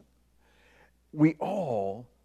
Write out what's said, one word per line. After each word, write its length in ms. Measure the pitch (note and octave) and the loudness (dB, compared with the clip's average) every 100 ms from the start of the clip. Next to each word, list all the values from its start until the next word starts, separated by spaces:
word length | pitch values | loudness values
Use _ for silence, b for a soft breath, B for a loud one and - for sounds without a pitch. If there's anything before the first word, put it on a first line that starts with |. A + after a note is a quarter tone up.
| - _ _ _ b b b b b b _ | -20 _ _ _ b b b b b b _
We 220 | D3+ D#3+ - | 4 4 4
all 640 | F3+ G3+ D#3 A2 G2 G#2 B2 _ | -4 -4 -4 -2 -4 -6 -14 _